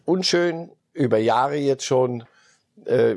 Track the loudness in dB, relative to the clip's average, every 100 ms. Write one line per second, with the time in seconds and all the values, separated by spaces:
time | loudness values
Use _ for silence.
0 | -4 -2 0 0 0 -4 -10 _ _ -4
1 | 0 2 2 2 0 -2 -2 -2 0 0
2 | 0 -2 -12 _ _ _ _ _ -2 2
3 | 2